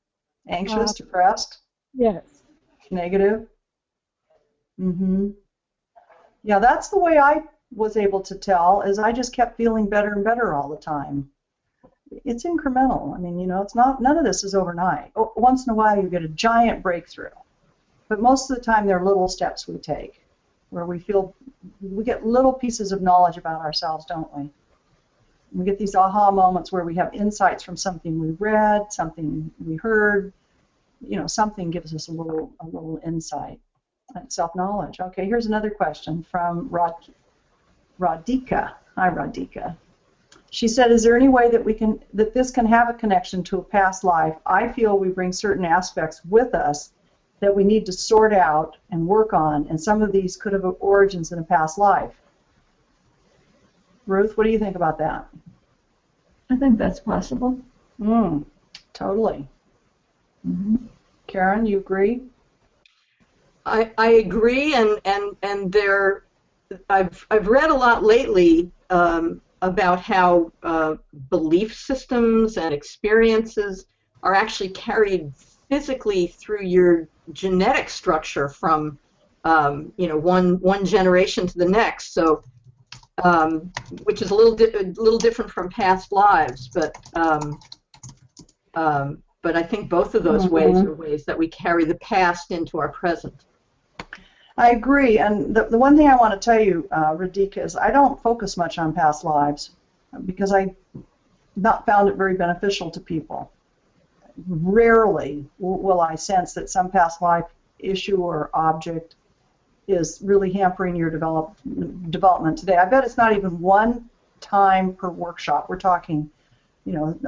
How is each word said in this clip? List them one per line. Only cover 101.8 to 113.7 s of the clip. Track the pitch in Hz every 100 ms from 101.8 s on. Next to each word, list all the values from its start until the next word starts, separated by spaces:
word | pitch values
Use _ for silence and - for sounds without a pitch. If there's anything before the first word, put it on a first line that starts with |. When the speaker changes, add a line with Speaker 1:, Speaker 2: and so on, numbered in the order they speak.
| -
Speaker 1:
found | 202 196
it | 196
very | 190
beneficial | 185 175 175 202 196 165
to | 175
people. | - 165 - 127 127 _ _ _ _ _ _ _ _ - 180
Rarely | 160 175 214 233 226 214 156 139 147 - -
w-, | 185 190
will | 190 180
I | 160
sense | 160 - 190 -
that | 175 -
some | 196 180
past | 190 170 -
life | 175 170 165 _ _ _
issue | 180 190 202 196
or | 175 156 147
object | 165 160 165 170 165 - _ _ _ _ _ _ _ -
is | 180 156 -
really | 196 196 185
hampering | 202 180 180 180
your | 175 165
develop-, | 160 160 160 - _ - - 180 - 170
development | 165 185 175 160 160
today. | 175 175
I |
bet | 185 269
it's | 240 -
not | 226
even | 202 185 170
one | 175